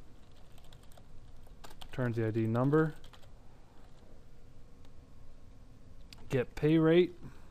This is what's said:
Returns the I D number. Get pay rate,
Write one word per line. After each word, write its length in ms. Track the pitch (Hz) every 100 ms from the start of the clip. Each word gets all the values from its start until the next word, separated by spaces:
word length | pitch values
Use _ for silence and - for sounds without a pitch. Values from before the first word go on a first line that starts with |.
| - - - - - - - - - - - - - - - - - - -
Returns 240 | - 123 113
the 100 | 110
I 60 |
D 160 | 110 110
number. 480 | 117 131 151 160 - - - - - - - - - - - - - - - - - - - - - - - - - - - - - - - - - -
Get 260 | 131 117 -
pay 240 | 147 160
rate, 340 | 160 170 180 - - - -